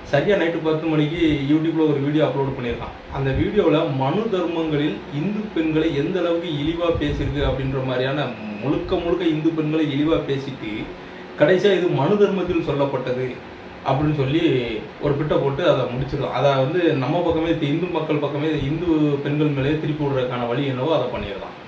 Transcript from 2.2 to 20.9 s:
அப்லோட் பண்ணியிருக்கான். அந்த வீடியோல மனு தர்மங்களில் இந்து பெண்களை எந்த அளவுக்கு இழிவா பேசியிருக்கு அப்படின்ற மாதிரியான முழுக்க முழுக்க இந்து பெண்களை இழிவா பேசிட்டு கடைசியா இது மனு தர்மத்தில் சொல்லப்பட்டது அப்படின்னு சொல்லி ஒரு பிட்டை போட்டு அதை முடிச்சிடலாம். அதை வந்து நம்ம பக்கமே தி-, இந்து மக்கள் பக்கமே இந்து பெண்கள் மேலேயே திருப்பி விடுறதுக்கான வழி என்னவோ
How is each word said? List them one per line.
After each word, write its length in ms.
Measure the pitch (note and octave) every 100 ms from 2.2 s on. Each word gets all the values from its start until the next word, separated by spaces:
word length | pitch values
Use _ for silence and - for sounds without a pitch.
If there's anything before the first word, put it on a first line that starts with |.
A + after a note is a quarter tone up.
அப்லோட் 320 | C#3 C#3 C3+ C3
பண்ணியிருக்கான். 380 | B2 A#2 - - -
அந்த 160 | C#3+ C3+
வீடியோல 480 | C3+ F3 G#3 E3 D3+ E3 C3
மனு 240 | C3 F3+ A3
தர்மங்களில் 640 | F#3 E3+ E3 D#3+ D3 D3 - - D3
இந்து 260 | F3+ G#3+ -
பெண்களை 420 | E3 D#3+ D#3 E3 C#3
எந்த 240 | E3 F#3
அளவுக்கு 300 | E3+ E3+ F3
இழிவா 400 | D3 D3+ E3+ E3+ D#3
பேசியிருக்கு 420 | D3 C#3+ C#3 C#3
அப்படின்ற 420 | C3+ B2+ C3+ C3+ C3
மாதிரியான 380 | B2+ C3+ D3 C3+ - - -
முழுக்க 320 | B2 - - F3+
முழுக்க 300 | E3+ E3 E3+
இந்து 240 | D3+ D#3
பெண்களை 360 | D#3 D3+ D#3+ D3+
இழிவா 320 | C3+ D3+ D#3 -
பேசிட்டு 420 | C3+ C3+ A#2+ A2 G#2+ A#2 - - - - -
கடைசியா 320 | G3 F#3 G3+
இது 160 | F#3 F3
மனு 300 | C#3+ C#3+ G3+
தர்மத்தில் 500 | G3 F#3+ E3+ E3+ D3
சொல்லப்பட்டது 680 | C#3+ C#3 C3 B2 B2 B2+ - - - - - -
அப்படின்னு 280 | C3+ D3+ C#3
சொல்லி 260 | C3 D#3+ E3 B2+ A#2+ G#2+ - -
ஒரு 120 | C#3+
பிட்டை 240 | C3+ D3+ E3+
போட்டு 320 | C#3 C3+ F3
அதை 140 | C3+ A#2+
முடிச்சிடலாம். 460 | B2 C#3 C#3 B2
அதை 200 | B2 C#3
வந்து 320 | C3+ C3+ F3 E3
நம்ம 260 | C3+ C3 E3+
பக்கமே 300 | E3+ D#3+ E3
தி-, 220 | D#3 D3
இந்து 140 | D3+ F3
மக்கள் 320 | D#3+ D3+ D3+
பக்கமே 300 | C#3+ C#3+ D#3
இந்து 380 | D3 C3+ E3 F3 D#3 D3+ C#3
பெண்கள் 240 | C#3+ D3+ D3+
மேலேயே 320 | C#3 C3 D#3
திருப்பி 240 | D#3+ D3
விடுறதுக்கான 440 | C#3+ C3 B2 B2 A#2+
வழி 180 | B2+ C#3
என்னவோ 300 | B2 D#3